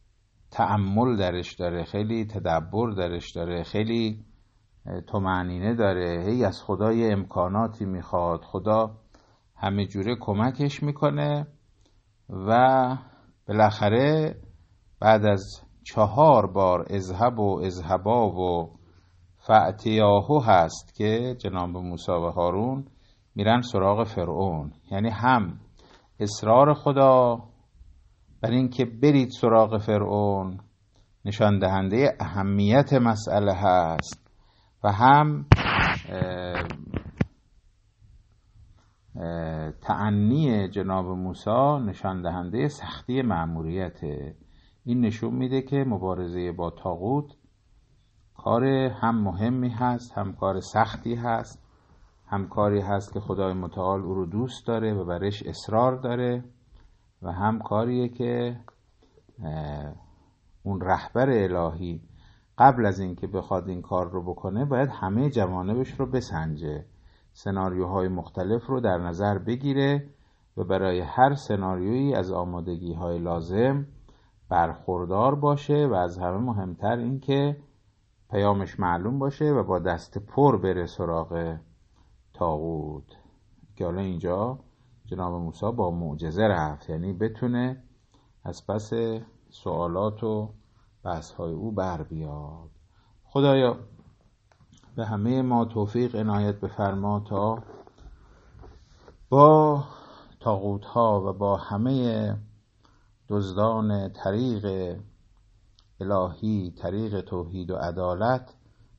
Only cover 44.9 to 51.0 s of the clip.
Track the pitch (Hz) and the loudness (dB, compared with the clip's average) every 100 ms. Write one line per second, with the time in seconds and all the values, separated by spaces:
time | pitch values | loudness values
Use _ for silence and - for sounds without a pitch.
44.9 | 123 113 107 117 123 127 135 131 139 135 | 0 0 0 -4 -2 -2 -2 0 0 0
45.9 | 98 92 90 87 90 90 87 85 - 95 | -2 -2 -2 -4 -4 -4 -4 -6 -6 -6
46.9 | 85 101 143 143 - _ _ _ _ _ | -4 -2 -2 -4 -12 _ _ _ _ _
47.9 | _ _ _ _ - - 117 135 135 131 | _ _ _ _ -8 -2 2 2 2 0
48.9 | 104 113 117 101 90 113 127 123 113 123 | 0 0 0 0 -2 -2 -2 -2 -2 -2
49.9 | 120 - - 98 - 98 95 90 107 110 | -2 -6 -8 -8 -4 -2 -2 -2 0 0
50.9 | 107 | -2